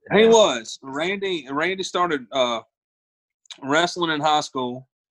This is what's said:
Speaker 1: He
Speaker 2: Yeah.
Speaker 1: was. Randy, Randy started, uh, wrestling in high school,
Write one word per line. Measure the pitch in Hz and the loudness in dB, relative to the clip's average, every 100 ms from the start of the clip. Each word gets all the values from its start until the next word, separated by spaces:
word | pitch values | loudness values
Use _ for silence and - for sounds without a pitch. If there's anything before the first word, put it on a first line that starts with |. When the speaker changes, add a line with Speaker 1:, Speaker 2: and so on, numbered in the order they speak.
| - | 0
Speaker 1:
He | 190 | 4
Speaker 2:
Yeah. | 226 | 6
Speaker 1:
was. | 226 180 123 110 - | 8 6 0 -8 -14
Randy, | 135 139 175 196 196 170 135 | -10 -6 -4 -4 -4 -6 -6
Randy | 143 170 190 | -4 -4 -4
started, | 180 185 175 143 120 | -6 -2 -2 -2 -4
uh, | 135 123 113 - _ _ _ _ _ _ _ - - | -2 0 -2 -8 _ _ _ _ _ _ _ -20 -12
wrestling | 139 151 170 180 165 | -2 0 0 -2 -2
in | 151 | 0
high | 156 151 | 0 0
school, | 143 139 123 127 - _ _ | 0 -6 -8 -8 -16 _ _